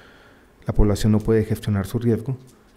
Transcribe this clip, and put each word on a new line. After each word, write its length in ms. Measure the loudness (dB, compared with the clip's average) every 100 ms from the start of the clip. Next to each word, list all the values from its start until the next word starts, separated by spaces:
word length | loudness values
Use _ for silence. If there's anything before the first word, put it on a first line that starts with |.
| -20 -20 -20 -20 _ _ -4
La 60 |
población 400 | 2 2 4 2
no 60 | 2
puede 260 | 2 0
gestionar 420 | 0 -4 -2 -4 -4
su 120 | -4
riesgo, 400 | -2 -2 -4 -10 -12 _ _